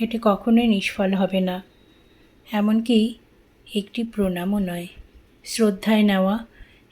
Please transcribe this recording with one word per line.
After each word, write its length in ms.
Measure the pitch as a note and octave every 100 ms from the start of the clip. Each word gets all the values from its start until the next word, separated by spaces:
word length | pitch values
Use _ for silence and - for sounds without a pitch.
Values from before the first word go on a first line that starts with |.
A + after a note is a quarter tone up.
এটি 180 | A3+ A3+
কখনোই 460 | G#3+ G3 A#3+ A3+ A#3+
নিষ্ফল 460 | A3+ - - F#3+
হবে 260 | G3 F#3 F#3+
না, 220 | F#3 F3+ - _ _ _ _ _ _ _ -
এমনকি 640 | G#3 G#3 A3 A3+ A3 A3+ - _ _ _ _ -
একটি 280 | G#3 G3+ A#3+
প্রণামও 560 | A3+ G#3+ F#3+ F3 F#3 G#3
নয়। 280 | F3+ F3 F3 - - - _ _
শ্রদ্ধায় 580 | - - G#3 G3 G#3+ G#3+
নেওয়া 440 | G#3 F#3+ F#3+ A3+ - - - _ _